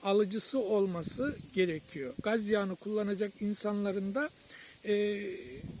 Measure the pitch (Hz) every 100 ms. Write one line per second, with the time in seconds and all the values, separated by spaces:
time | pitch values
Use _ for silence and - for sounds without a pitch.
0 | 196 202 202 214 - 269 202 208 196 170
1 | 160 - 285 - - 190 180 156 - 147
2 | 127 - 214 226 208 214 196 185 208 214
3 | 202 196 202 - 208 208 208 208 202 190
4 | 196 262 302 - - - - - 214 208
5 | 208 202 202 185 - - - -